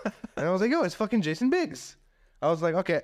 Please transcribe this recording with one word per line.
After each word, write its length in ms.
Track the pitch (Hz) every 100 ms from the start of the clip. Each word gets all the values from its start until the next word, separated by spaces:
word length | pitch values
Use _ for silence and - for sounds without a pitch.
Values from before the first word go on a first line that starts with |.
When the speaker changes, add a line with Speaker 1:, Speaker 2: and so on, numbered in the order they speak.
Speaker 1:
<laughs> 320 | - - - -
Speaker 2:
And 100 | 151
I 40 |
was 100 | 185
like, 100 | 220
"Yo, 120 | 320
it's 120 | 208 -
fucking 260 | 214 233
Jason 280 | 151 160 254
Biggs." 460 | 349 330 131 - - _ _ _ _
I 80 | 147
was 120 | 165
like, 140 | 170 165
"Okay, 260 | 180 160